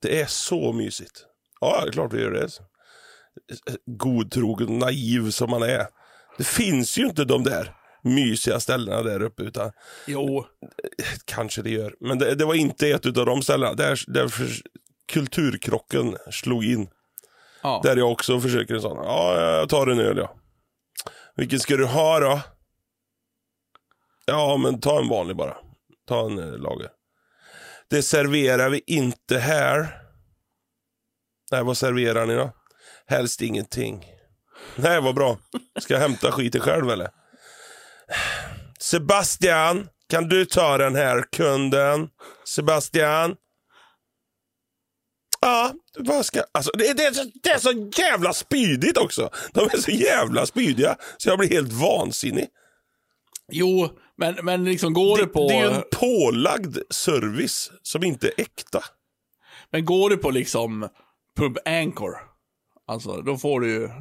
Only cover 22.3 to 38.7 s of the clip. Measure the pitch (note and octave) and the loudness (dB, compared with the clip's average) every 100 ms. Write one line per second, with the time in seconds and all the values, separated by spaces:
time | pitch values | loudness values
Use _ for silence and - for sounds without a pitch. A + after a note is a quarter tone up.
22.3 | C#3+ - _ _ _ _ _ _ _ _ | 0 -4 _ _ _ _ _ _ _ _
23.3 | _ _ _ _ _ _ _ _ _ - | _ _ _ _ _ _ _ _ _ -2
24.3 | D3+ D3 C#3 C3 B2+ C#3 D3 B2 A2+ F2 | 0 2 2 2 0 2 2 2 0 -2
25.3 | F2+ C#2+ D2 - - _ _ - A#2+ A2+ | -4 -6 -6 -18 -20 _ _ -4 -2 -2
26.3 | G2+ E2 A#1+ C#2 C2 A#1+ _ _ _ _ | -4 -8 -8 -8 -8 -10 _ _ _ _
27.3 | _ - - - - _ D3 C3+ D#3 C#3+ | _ -20 -20 -20 -20 _ 0 2 2 2
28.3 | D3 C3+ B2+ B2+ C#3+ - D#3+ B2+ A#2 _ | 2 4 4 2 0 -2 0 0 -4 _
29.3 | B2+ B2 D#3 C3+ C#3 D#3 - - _ _ | 0 2 0 2 0 -2 -10 -20 _ _
30.3 | _ _ _ _ _ _ _ _ _ _ | _ _ _ _ _ _ _ _ _ _
31.3 | _ - C3 B2 B2 C3 B2 A#2+ A2+ A2+ | _ -4 -2 0 0 0 2 2 2 0
32.3 | A#2 C3+ - _ _ - - _ C3+ B2 | 0 -2 -6 _ _ -20 -20 _ -2 -2
33.3 | - A#2 G#2+ G#2+ - A2+ G#2 - - _ | -4 -4 -4 -6 -6 -6 -8 -16 -20 _
34.3 | _ _ - - - C#3+ E3+ C3 C3 C#3 | _ _ -20 -18 -2 0 2 2 2 0
35.3 | A2 _ - - - - C3+ D3 B2 - | 0 _ -14 -12 -14 -2 0 0 0 -2
36.3 | B2 A#2+ A#2+ C3 D#3+ C3 G#2+ F2 _ _ | 0 0 0 0 0 0 -2 -4 _ _
37.3 | _ - - - - - - _ - - | _ -20 -20 -20 -20 -20 -20 _ -6 -4
38.3 | - - - - | -6 -10 -14 -18